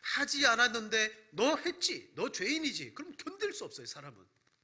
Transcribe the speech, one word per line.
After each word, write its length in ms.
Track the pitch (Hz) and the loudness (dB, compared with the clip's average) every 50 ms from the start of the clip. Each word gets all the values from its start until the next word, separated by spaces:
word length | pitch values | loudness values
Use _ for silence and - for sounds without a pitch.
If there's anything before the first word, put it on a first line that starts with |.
하지 440 | - - - 269 285 277 294 285 285 | -6 -4 -2 0 0 0 2 6 6
않았는데 840 | 247 226 233 247 240 226 226 214 208 226 220 214 214 - - - _ | 6 8 6 6 4 4 0 -4 0 0 2 2 0 -2 -8 -20 _
"너 240 | 147 151 - 196 214 | 0 2 4 4 4
했지, 560 | - - 349 359 - - - - - - - - | 2 0 -2 -2 0 -2 -2 -2 -4 -10 -12 -6
너 160 | - 202 - | -4 -4 -4
죄인이지." 640 | - - 180 233 302 320 320 269 - - 135 113 - | -4 -4 -2 -2 -2 0 -2 -2 -4 -4 -8 -10 -10
그럼 220 | - 311 359 - | -12 -14 -12 -14
견딜 360 | - - - 392 403 427 392 - | -12 -12 -12 -8 -6 -4 -4 -4
수 100 | - 196 | -6 -10
없어요, 220 | - - 139 120 | -10 -12 -12 -12
사람은. 360 | 117 - 147 139 143 113 95 92 _ _ _ _ _ _ _ | -12 -14 -14 -14 -16 -18 -20 -20 _ _ _ _ _ _ _